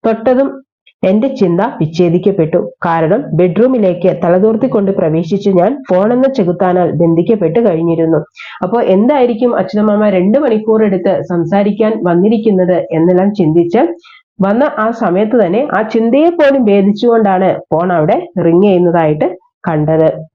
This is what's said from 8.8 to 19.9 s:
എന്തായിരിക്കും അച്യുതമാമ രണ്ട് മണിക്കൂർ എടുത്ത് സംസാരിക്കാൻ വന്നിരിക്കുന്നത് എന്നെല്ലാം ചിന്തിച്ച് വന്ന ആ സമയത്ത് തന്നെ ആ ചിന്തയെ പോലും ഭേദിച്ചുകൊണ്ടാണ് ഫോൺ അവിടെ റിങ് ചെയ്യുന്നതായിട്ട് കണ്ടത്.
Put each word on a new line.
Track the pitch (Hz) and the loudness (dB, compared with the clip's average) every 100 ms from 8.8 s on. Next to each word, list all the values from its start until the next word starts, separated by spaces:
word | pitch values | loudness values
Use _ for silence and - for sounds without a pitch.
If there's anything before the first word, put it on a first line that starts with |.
എന്തായിരിക്കും | 226 190 233 294 240 220 247 240 | 0 2 2 2 0 0 -2 -2
അച്യുതമാമ | 185 208 214 208 214 | -2 -2 0 2 2
രണ്ട് | 190 185 254 | 2 2 0
മണിക്കൂർ | 294 214 214 220 | 0 -2 0 0
എടുത്ത് | 214 190 202 185 | 0 0 -2 -2
സംസാരിക്കാൻ | - 175 165 196 208 202 214 220 | -2 -4 -2 0 0 0 -2 -2
വന്നിരിക്കുന്നത് | 175 170 202 226 220 185 180 175 - | 0 2 2 2 0 0 0 0 -2
എന്നെല്ലാം | 165 170 180 196 | 0 2 2 0
ചിന്തിച്ച് | 208 160 165 170 220 339 339 - - _ _ | 0 0 2 2 0 0 -4 -16 -20 _ _
വന്ന | 196 220 285 - | -2 0 -2 -2
ആ | 220 | -4
സമയത്ത് | 226 208 180 214 247 185 | -2 -2 0 0 0 2
തന്നെ | 202 294 196 | 0 -2 -2
ആ | |
ചിന്തയെ | 220 233 226 262 330 | -2 -2 0 2 2
പോലും | 339 285 277 | 2 2 2
ഭേദിച്ചുകൊണ്ടാണ് | 220 202 196 208 240 226 208 185 190 - | 2 2 2 2 2 2 2 2 0 -2
ഫോൺ | - 160 180 | -4 -2 0
അവിടെ | 170 156 262 349 - 170 | 0 0 0 -2 -2 2
റിങ് | 170 | 2
ചെയ്യുന്നതായിട്ട് | 202 185 175 170 160 151 339 370 _ _ - | 4 2 2 2 0 0 -4 -6 _ _ -4
കണ്ടത്. | 160 151 | -2 0